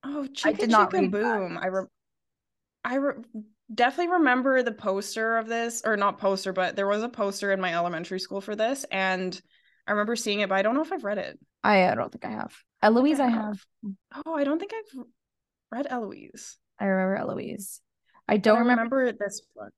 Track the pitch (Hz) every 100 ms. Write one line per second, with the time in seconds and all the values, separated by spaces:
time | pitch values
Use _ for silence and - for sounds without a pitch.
0 | 269 294 269 - 311 - 240 220 202 190
1 | 185 202 233 220 180 170 185 190 185 _
2 | _ _ _ _ _ _ _ _ 240 262
3 | 277 - 233 220 214 _ _ 220 240 277
4 | 349 359 285 247 262 262 240 214 208 196
5 | 208 - 220 226 220 233 233 233 220 208
6 | 202 196 202 190 190 185 180 - 196 208
7 | 233 233 202 202 202 196 185 170 175 165
8 | 175 185 - 196 196 208 220 269 - 190
9 | 190 185 185 180 _ _ _ _ - 208
10 | 208 233 220 208 202 190 208 262 320 359
11 | 214 208 - - _ _ 208 202 180 113
12 | 107 - 98 220 - - _ _ 208 233
13 | 277 285 254 226 214 208 - _ 208 196
14 | _ - 302 320 285 320 403 440 427 262
15 | - _ _ _ _ _ _ 233 285 247
16 | 214 - - 220 - - _ _ 196 190
17 | 190 196 - - - - 196 - _ _
18 | _ _ - 214 220 220 233 247 233 269
19 | 254 214 202 196 _ 220 208